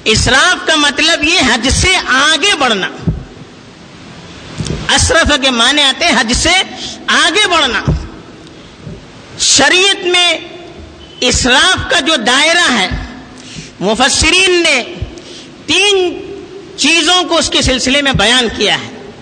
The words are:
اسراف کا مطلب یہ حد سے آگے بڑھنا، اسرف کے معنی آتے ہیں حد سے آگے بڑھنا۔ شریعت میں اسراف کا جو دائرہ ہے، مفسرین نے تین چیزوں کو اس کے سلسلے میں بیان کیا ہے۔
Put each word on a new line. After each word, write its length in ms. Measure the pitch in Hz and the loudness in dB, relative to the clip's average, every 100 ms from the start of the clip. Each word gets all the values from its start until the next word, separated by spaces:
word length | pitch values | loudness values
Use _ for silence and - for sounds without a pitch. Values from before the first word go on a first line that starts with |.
اسراف 640 | - 220 - 254 330 349 - | 2 2 4 4 4 2 0
کا 80 | 320 | 2
مطلب 480 | 285 285 311 330 | 2 0 0 2
یہ 160 | 294 359 | 2 2
حد 300 | 277 240 247 | 2 0 0
سے 240 | 226 359 370 - | 2 2 0 2
آگے 480 | 262 285 311 381 381 | 2 2 2 0 2
بڑھنا، 280 | 262 208 170 - - - - - - - - - - - - - - - - - - - - 262 | 0 0 -4 -6 -6 -6 -8 -18 -20 -20 -20 -20 -20 -20 -20 -18 -18 -18 -16 -8 -6 -4 0 2
اسرف 360 | - 320 302 285 | 4 4 4 2
کے 80 | 269 | 2
معنی 320 | 240 233 294 | 2 2 4
آتے 240 | 285 262 339 | 2 2 0
ہیں 140 | 240 | 2
حد 140 | 240 | 2
سے 180 | 226 311 359 381 - - - - | 0 2 2 0 -6 -12 -12 -2
آگے 400 | 233 320 349 415 | 2 2 2 2
بڑھنا۔ 440 | 339 277 208 165 156 - - - - - - - - - - - - - - | 2 0 0 -2 -2 -4 -14 -20 -20 -20 -20 -20 -18 -16 -16 -18 -20 -20 -4
شریعت 680 | - - 277 349 392 392 359 | 0 4 4 4 2 0 0
میں 320 | 359 349 320 - - - - - - - - | 2 2 0 -6 -16 -18 -18 -18 -20 -20 -4
اسراف 720 | 254 233 247 254 339 349 - | 0 0 2 4 4 2 0
کا 80 | - | -2
جو 160 | 277 320 | 0 0
دائرہ 560 | 220 254 311 339 330 | 2 2 4 2 2
ہے، 160 | 240 185 - - - - - - - - - | 2 0 -4 -8 -14 -18 -20 -16 -16 -16 -4
مفسرین 840 | 175 220 262 - 311 359 381 359 | -2 2 2 2 2 2 4 2
نے 200 | 339 269 208 - - - - - - - - | 2 0 -2 -8 -10 -12 -16 -18 -18 -18 -2
تین 560 | 330 403 392 359 285 - - - - - - | 0 2 2 0 -4 -10 -14 -14 -16 -16 -4
چیزوں 460 | 277 330 311 359 | 2 2 2 2
کو 140 | 339 330 | 2 0
اس 120 | - | 0
کے 120 | 320 | 0
سلسلے 400 | 262 254 254 269 | 0 0 0 0
میں 100 | 277 | 2
بیان 360 | 262 202 247 233 - | 2 2 2 0 0
کیا 180 | 202 156 | 0 0
ہے۔ 360 | - - - - | -4 -14 -16 -18